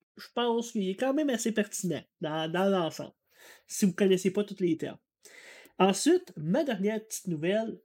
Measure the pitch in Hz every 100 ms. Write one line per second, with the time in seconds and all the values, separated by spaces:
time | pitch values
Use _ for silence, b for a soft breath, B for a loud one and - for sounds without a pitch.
0 | _ - - 240 240 233 233 220 185 190
1 | 262 277 294 233 233 214 202 - 180 139
2 | - _ 156 156 160 175 196 190 160 -
3 | - - _ B B B B - 196 -
4 | 196 185 196 202 202 196 175 160 143 -
5 | _ _ B B B B B - 190 196
6 | 294 359 - - 151 254 285 196 202 220
7 | 220 - 185 156 170 214 226 -